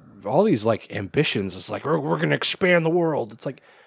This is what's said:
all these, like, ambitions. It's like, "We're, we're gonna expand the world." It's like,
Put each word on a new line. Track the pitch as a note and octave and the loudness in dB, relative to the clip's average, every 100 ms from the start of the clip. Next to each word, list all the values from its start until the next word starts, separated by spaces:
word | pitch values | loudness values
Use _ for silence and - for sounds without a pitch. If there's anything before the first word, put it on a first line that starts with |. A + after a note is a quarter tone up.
| - - | -20 -12
all | G2+ C#3+ | 0 2
these, | G#3+ C3 | 4 4
like, | A2 G#2+ - | 2 0 -2
ambitions. | - F#2+ C3+ D#3 A2+ G2 F2+ | -10 -2 0 2 0 -4 -6
It's | F2 | -8
like, | G2+ | -6
"We're, | C3+ D#3+ | -2 -2
we're | D3 E3 | 0 0
gonna | D#3+ C#3+ | 0 -2
expand | - - F#3 F3 D#3+ | -4 0 2 4 4
the | |
world." | F3 E3 D3+ - | 2 0 -2 -4
It's | A2+ | -8
like, | D3+ C3 - - | -12 -12 -18 -20